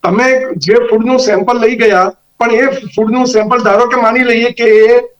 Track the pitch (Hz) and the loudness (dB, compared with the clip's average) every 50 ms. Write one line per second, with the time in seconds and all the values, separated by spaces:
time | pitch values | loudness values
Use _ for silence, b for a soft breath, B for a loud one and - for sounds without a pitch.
0 | - 170 185 214 247 262 262 254 254 - - 165 131 170 214 240 233 233 214 220 | -2 -2 -2 0 0 0 0 -2 -2 -4 -8 -8 -2 0 2 2 2 2 -2 -2
1 | 220 247 254 254 254 240 208 190 - - 240 240 226 226 247 226 233 220 202 185 | 0 0 0 0 0 0 -2 -2 0 -2 -2 0 0 -2 0 2 0 2 2 2
2 | 185 196 - _ _ _ _ _ 233 233 220 220 269 277 269 - 214 - - - | 0 -2 -4 _ _ _ _ _ -2 0 0 0 0 0 -2 -6 -10 -10 -4 -4
3 | 220 214 226 254 254 247 - 214 214 - 240 247 214 208 196 208 247 240 247 247 | -2 -2 0 -2 -2 0 0 -2 0 0 -2 0 0 0 2 2 0 0 0 0
4 | 233 220 226 254 247 240 233 226 233 240 240 - 233 220 214 214 220 220 240 247 | 0 0 0 0 0 0 0 0 0 -2 -4 -2 0 2 4 4 4 4 4 2
5 | 247 480 _ | 0 -2 _